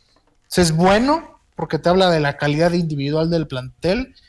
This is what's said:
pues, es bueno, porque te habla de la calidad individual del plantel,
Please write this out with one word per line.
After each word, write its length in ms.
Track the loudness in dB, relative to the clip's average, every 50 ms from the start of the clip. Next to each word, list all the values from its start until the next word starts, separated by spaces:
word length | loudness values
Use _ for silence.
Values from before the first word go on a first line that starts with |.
| _ _ _ _ _ _ _ _ _
pues, 120 | -4 0 0
es 160 | 2 2 2
bueno, 640 | 2 4 4 4 4 2 2 0 -2 -2 -10 -20 _ _ _ _
porque 240 | -12 -8 -6 -6 -2
te 100 | 0 2
habla 200 | 2 2 2 2
de 100 | 2 2
la 180 | 0 -2 -2
calidad 340 | -2 -2 -2 0 2 0 0 0
individual 560 | -2 -2 -4 -4 -4 -4 -4 -2 -2 -2 -2
del 180 | -2 -2 -4
plantel, 680 | -4 -8 -10 -10 -12 -12 _ -4 -2 -2 -2 -4 -8 -14 _ _